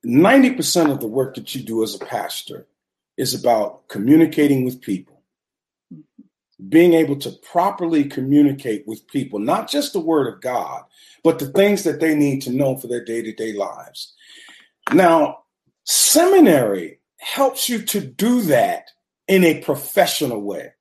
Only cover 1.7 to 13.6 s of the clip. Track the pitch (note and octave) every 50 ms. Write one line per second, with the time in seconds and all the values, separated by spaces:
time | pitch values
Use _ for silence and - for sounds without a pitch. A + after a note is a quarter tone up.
1.7 | A2+ A2+ A2 G#2 - - - - - G#2 F#2 - - - - - - - - _
2.7 | _ _ _ _ _ _ _ _ _ - - C3 B2+ - - B2 A#2 G#2+ G#2 -
3.7 | - - _ _ - G2 G2+ B2 D3+ D#3+ D#3+ D3+ - - D3 C#3+ C#3+ C3 B2+ B2+
4.7 | B2 - - - G2 F#2 - _ _ _ _ _ _ _ _ _ _ _ _ _
5.7 | _ _ _ _ F3+ D#3 D3 _ _ - - _ _ _ _ _ _ _ F#2+ F#2+
6.7 | D3+ D#3+ F3 F3+ E3 D#3+ D#3 C3+ C#3+ C#3 - A#2+ - _ _ - - F3 F3 G3+
7.7 | G3 - F3+ E3 E3 D3+ C#3+ C#3 - - C3 C3+ C#3+ D3 D3 C#3+ C#3 C3+ - B2
8.7 | G#2+ G2+ - A2 A2 - _ _ - C#3+ B2 - D3+ - G#2 B2+ E3+ G#3 A3 -
9.7 | - D4 C#4+ - - G3 D#3+ D#3+ E3 D3 C3+ A#2+ G#2 _ - B2+ B2+ A2+ F2+ C#2
10.7 | C2 - - _ _ _ _ _ _ _ _ E3 E3 - C#3+ C3+ - G3 G3 G#3
11.7 | G3+ F#3+ - E3 C#3+ - E3 D#3+ D#3 D3+ D3 C#3+ C3+ C3+ - B2+ B2 C3+ C#3+ C3+
12.7 | C3 C3 - A#2 A#2+ A#2+ A2+ A2+ A2+ A#2 G#2+ A2 G#2+ - A2 A2+ G#2 G2+